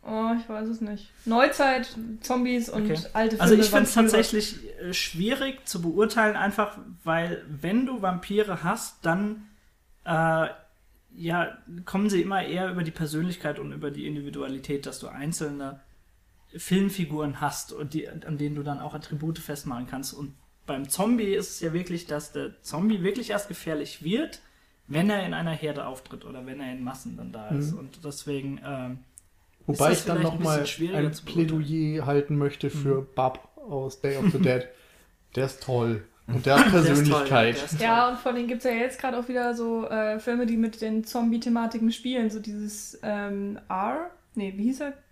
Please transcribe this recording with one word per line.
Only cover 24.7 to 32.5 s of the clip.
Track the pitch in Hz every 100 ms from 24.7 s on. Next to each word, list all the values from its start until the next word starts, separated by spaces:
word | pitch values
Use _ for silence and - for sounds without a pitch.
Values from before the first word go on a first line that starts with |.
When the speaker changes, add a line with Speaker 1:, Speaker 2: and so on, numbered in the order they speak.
| _ -
Speaker 2:
wenn | 143 196
er | 208 180
in |
einer | 160 170
Herde | 151 151 143 -
auftritt | 131 - 139 147
oder | 131 127
wenn | 135
er | 135
in | 127
Massen | 127 - - 120
dann | 120
da | 117 107
ist. | 143 147
Speaker 3:
Mhm. | 170
Speaker 2:
Und | 135 -
deswegen, | 147 - - 139 139 139 135
ähm, | 139 127 127 - - _ _ _ _ -
Speaker 3:
Wobei | 139 151
Speaker 2:
ist |
das | 175
Speaker 3:
ich | -
dann | 170
Speaker 2:
vielleicht | 160
ein | 165
Speaker 3:
nochmal | 165 151
Speaker 2:
bisschen | 143 -
schwieriger | 165 190 151
Speaker 3:
ein |
Speaker 2:
zu | 156 -
beurteilen. | 170 160 160
Speaker 3:
Plädoyer | 147 160 151 156 135
halten | 143 143 147
möchte | 143